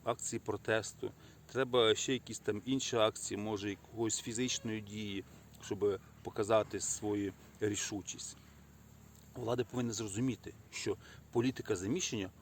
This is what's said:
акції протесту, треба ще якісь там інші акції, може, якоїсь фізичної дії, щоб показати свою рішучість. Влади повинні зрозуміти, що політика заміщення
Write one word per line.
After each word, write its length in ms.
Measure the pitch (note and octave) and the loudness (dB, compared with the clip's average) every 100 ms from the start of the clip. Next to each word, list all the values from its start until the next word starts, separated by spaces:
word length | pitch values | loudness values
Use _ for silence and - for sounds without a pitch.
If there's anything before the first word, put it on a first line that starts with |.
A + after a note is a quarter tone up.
акції 360 | - A#2 - A2+ | -2 -2 -4 -4
протесту, 720 | - G2+ - A2 - - G#2+ - - - - | -4 -4 0 0 0 -8 -10 -10 -20 -20 -6
треба 480 | B2 C3 B2 A2 | -2 4 6 8
ще 180 | G#2+ - | 6 2
якісь 260 | B2+ - A2 | 0 -2 -6
там 240 | - G#2 | -2 -2
інші 320 | B2+ C3+ - A#2+ | 0 0 2 6
акції, 420 | A2 - - G2+ | 4 4 -6 -4
може, 320 | G#2 G#2 G2+ | -2 -2 -2
якоїсь 480 | G2 - A2 A2+ - | -6 -10 -2 0 0
фізичної 640 | - A2+ B2+ - A2+ A2 | -4 -2 0 -2 -2 -4
дії, 440 | G2+ G#2+ G#2 G2 - - - - | -6 -8 -6 -6 -8 -18 -20 -16
щоб 380 | - G2+ G#2 F#2+ - - | -6 2 2 2 -6 -12
показати 580 | - - G#2 A2 G#2 G2+ | -8 -2 4 4 4 -2
свою 520 | - - G#2+ G#2 G2 - - - | -4 -2 0 0 0 -4 -18 -2
рішучість. 760 | G#2+ G#2 - G#2 - - - - - - - - - - - - - | 0 0 -4 -6 -8 -10 -12 -14 -20 -20 -20 -20 -20 -20 -20 -20 -16
Влади 300 | - A#2 A#2+ | -6 0 0
повинні 280 | A#2 B2 A#2+ | 0 0 -2
зрозуміти, 640 | G#2 A2 G2+ C3 A2 - - - | -2 -4 0 0 0 -8 -16 -12
що 260 | - - F#2+ - - - | -6 -2 -2 -6 -20 -2
політика 440 | A#2+ B2+ - - G2 | 2 2 0 -2 0
заміщення 540 | G2 E3+ - A2+ F#2 - | 0 0 0 -2 -4 -6